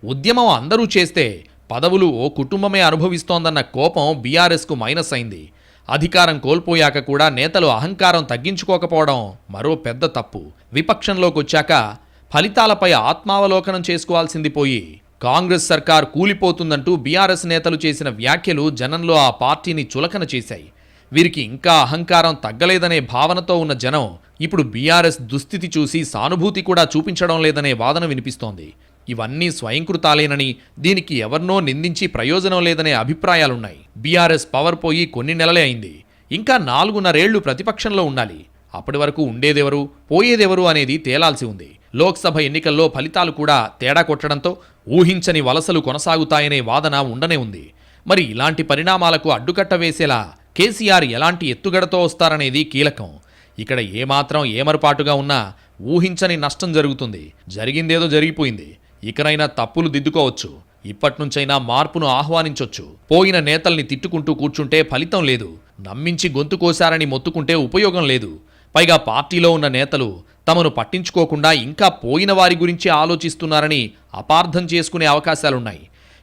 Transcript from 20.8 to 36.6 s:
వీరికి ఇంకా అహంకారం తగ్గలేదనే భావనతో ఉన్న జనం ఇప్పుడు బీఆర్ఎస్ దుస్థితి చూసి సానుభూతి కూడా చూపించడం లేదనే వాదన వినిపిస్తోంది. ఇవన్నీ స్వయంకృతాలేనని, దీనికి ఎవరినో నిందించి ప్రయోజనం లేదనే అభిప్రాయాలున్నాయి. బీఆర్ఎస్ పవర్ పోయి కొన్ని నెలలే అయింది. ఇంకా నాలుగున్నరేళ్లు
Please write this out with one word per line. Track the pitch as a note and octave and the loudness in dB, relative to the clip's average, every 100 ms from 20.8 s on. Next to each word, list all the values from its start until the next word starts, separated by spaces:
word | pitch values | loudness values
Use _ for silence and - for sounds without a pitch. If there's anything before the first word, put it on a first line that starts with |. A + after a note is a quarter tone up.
| _ _ - | _ _ -2
వీరికి | C#3+ F3 D3 | 2 2 0
ఇంకా | A2 C3 F3 | -8 -2 4
అహంకారం | D#3+ B2+ D#3+ E3+ E3+ E3 D3 | 4 4 0 2 4 4 0
తగ్గలేదనే | G#2+ A2+ F3 F#3 F3 E3 | -6 0 2 2 2 0
భావనతో | B2+ B2 D#3 F3+ F3 F3 | -2 0 0 0 0 0
ఉన్న | D#3+ | 0
జనం | B2 B2 D3 A2 F2 _ - | -4 -2 -2 -2 -8 _ -8
ఇప్పుడు | D#3 F3+ | -2 0
బీఆర్ఎస్ | B2+ A2 D3 E3+ E3 - | -2 0 2 4 4 0
దుస్థితి | A2+ C3+ - F#3+ F3 D#3 | -6 -8 -6 -8 -4 -2
చూసి | C#3+ E3 D#3 | 0 -2 -4
సానుభూతి | G#2 C3+ F3+ G3 F#3+ | -4 -2 0 -2 -2
కూడా | F#3 F3 D#3+ D#3 | 0 2 2 0
చూపించడం | E3+ E3+ F3 E3 | -2 -4 -2 0
లేదనే | D#3 C#3+ C#3+ | 0 0 -2
వాదన | A#2 A#2+ D#3 E3+ | 0 0 0 -2
వినిపిస్తోంది. | C3 C3 - A2+ F#2 D#2 - _ _ - | -4 -8 -8 -10 -12 -18 -20 _ _ -10
ఇవన్నీ | A#2 A2 D3 F3 | -8 -6 -4 -4
స్వయంకృతాలేనని, | - A2 C#3 E3 E3+ D#3+ D3+ D3+ C#3+ C3 B2+ _ - | -4 -4 -4 -4 -2 2 2 2 0 -4 -6 _ -4
దీనికి | D#3+ F#3+ - C3 | 0 0 -2 -4
ఎవరినో | G#2+ D3+ F3+ G3 | -2 -4 -2 0
నిందించి | D3 C#3 F3 D#3+ F3+ | 0 -2 -4 -4 -4
ప్రయోజనం | A#2 B2+ F#3 F#3+ F3+ | -2 -2 0 0 0
లేదనే | E3+ D#3+ D#3 | 0 0 0
అభిప్రాయాలున్నాయి. | B2 B2 D#3+ F#3+ E3+ C#3+ A#2+ G#2 - - - | 0 -2 -2 2 4 2 0 -8 -14 -20 -10
బీఆర్ఎస్ | C#3+ F3 E3+ D#3+ - | 0 4 4 2 0
పవర్ | C3+ E3 E3 | 0 0 0
పోయి | E3 E3 E3 | -2 -2 -2
కొన్ని | A#2+ C#3 | -4 -4
నెలలే | E3 E3 F3 | 0 2 4
అయింది. | C#3 A#2 F#2+ - _ _ - | 2 -2 -10 -16 _ _ -8
ఇంకా | E3 A3 | -4 0
నాలుగున్నరేళ్లు | B3+ | 2